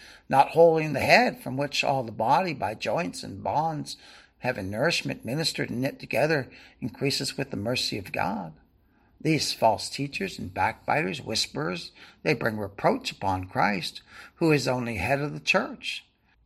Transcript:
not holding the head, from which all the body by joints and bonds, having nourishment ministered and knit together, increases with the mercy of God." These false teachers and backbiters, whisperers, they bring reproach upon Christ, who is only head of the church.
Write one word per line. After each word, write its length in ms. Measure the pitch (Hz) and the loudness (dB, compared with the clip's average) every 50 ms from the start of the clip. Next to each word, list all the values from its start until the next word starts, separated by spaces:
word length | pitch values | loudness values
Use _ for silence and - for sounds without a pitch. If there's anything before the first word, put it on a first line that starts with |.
| - - - - _ _ | -20 -20 -20 -20 _ _
not 200 | 143 135 170 - | 4 4 4 6
holding 440 | - 156 170 170 160 160 156 156 143 | 8 8 8 8 8 4 0 0 -2
the 60 | 120 | 0
head, 420 | - 135 165 214 247 240 - - | 6 8 8 8 8 4 -2 -4
from 160 | - 123 127 | -8 -8 -4
which 260 | 131 143 139 - - - | -4 -4 -4 -4 -2 0
all 200 | - 135 135 123 | 0 0 0 -2
the 80 | 113 | -6
body 420 | 104 110 110 117 143 165 190 180 151 | -4 -2 2 4 4 4 2 0 -4
by 220 | 113 98 98 113 | -4 -4 -4 -4
joints 480 | - - 113 107 156 175 - - - - | -4 -4 -2 -2 -2 -2 -4 -6 -10 -12
and 200 | 107 98 98 101 | -12 -12 -6 -4
bonds, 540 | 95 104 143 156 165 156 143 139 - - - - - - - - _ _ _ | -2 0 0 0 0 -4 -6 -8 -10 -12 -16 -18 -20 -20 -20 -20 _ _ _
having 300 | - 123 127 107 95 92 | -4 -4 -4 -4 -6 -6
nourishment 560 | 104 107 135 170 170 - - 139 135 - - | -2 0 0 0 0 0 -4 -4 -8 -6 -6
ministered 460 | 113 123 156 165 156 - - 143 - | -6 -4 -2 -2 -2 -2 -2 -4 -4
and 100 | - 117 | -2 -2
knit 180 | 131 123 - - | -2 -4 -4 -6
together, 500 | - - - 113 135 156 165 143 120 - - - - - - _ | -10 -2 2 2 4 4 2 0 0 -4 -12 -20 -20 -20 -14 _
increases 560 | - - - - 131 139 131 - 135 - - | -8 -8 -6 -2 -2 -2 0 -2 -4 -6 -4
with 140 | - 139 - | -6 -6 -6
the 80 | - | -4
mercy 400 | 101 101 113 127 123 - - - | -6 -4 -2 -2 -2 -2 -4 -4
of 140 | 110 92 - | -6 -8 -6
God." 420 | - - - - - 101 87 80 78 - _ _ _ _ _ _ _ _ _ _ _ _ | -4 -2 -2 -2 -2 -4 -8 -10 -14 -18 _ _ _ _ _ _ _ _ _ _ _ _
These 320 | - 151 160 139 - - - | 0 0 0 2 0 -2 -2
false 360 | - 123 113 104 92 - - | 2 4 4 4 2 -4 -8
teachers 480 | - - 139 143 - - - 92 - | -6 -6 -6 -6 -4 -6 -6 -6 -6
and 160 | - 110 92 95 | -8 -10 -8 -2
backbiters, 640 | 101 92 107 110 - - - 117 143 160 190 175 135 | 0 0 0 0 -4 -2 0 0 0 0 -2 -4 -6
whisperers, 720 | 113 117 110 107 - - - 135 147 170 180 170 - - - - - - - _ | -6 -4 -2 -2 -2 -2 -4 -6 -4 -4 -4 -6 -8 -14 -16 -20 -20 -20 -20 _
they 140 | - 165 151 | 0 0 0
bring 240 | - 123 120 107 107 | 2 0 -2 -2 -2
reproach 520 | 101 95 - - - 165 226 285 - - | -6 -8 -8 2 2 2 2 2 -2 -8
upon 340 | 156 - - 98 95 92 92 | -8 -2 -2 0 0 0 -4
Christ, 560 | 92 - 123 156 196 - 92 - - - - - - - - - - _ | -4 0 2 2 2 2 0 -4 -6 -10 -14 -20 -20 -20 -20 -20 -20 _
who 160 | _ 170 160 | _ 4 4
is 160 | 156 143 120 | 4 4 4
only 300 | 135 127 127 123 117 117 | 0 0 0 -2 -4 -4
head 220 | 98 87 113 139 139 | -4 0 0 0 0
of 140 | 147 147 151 | 0 -4 -6
the 60 | 156 | -6
church. 640 | - - - 190 247 294 254 - - - - - - _ _ _ _ _ _ _ _ | -2 2 2 2 2 0 -8 -10 -8 -8 -8 -10 -12 _ _ _ _ _ _ _ _